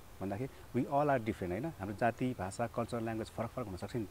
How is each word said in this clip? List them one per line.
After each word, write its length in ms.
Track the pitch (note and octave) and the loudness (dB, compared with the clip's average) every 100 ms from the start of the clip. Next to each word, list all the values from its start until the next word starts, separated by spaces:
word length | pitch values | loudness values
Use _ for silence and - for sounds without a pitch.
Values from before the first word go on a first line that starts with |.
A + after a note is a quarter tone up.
| - - | -14 -6
भन्दाखेरि, 600 | G2 G2+ C3+ - - A#2+ | -2 -2 -4 -8 -2 0
we 80 | C3+ | 4
all 160 | C#3+ D3 | 4 6
are 120 | C3+ | 4
different, 300 | A2+ G#2 F#2 | 4 0 0
होइन? 160 | F2+ D#3+ | 0 -2
हाम्रो 300 | D#3 G2 G2+ | -2 -4 2
जाति, 400 | A#2 A#2 B2+ A#2+ | 4 4 0 0
भाषा, 280 | F#2+ - A#2 | -2 -2 -2
कल्चर, 340 | - A#2 A#2+ | 0 -2 0
ल्याङ्ग्वेज 260 | A2+ A2 A2 | 0 -2 -2
फरक 220 | - A2+ | -2 -4
फरक 160 | - G#2+ | -4 -6
हुनसक्छ 300 | F#2 - - | -4 -4 -2
नि 120 | G2 | -2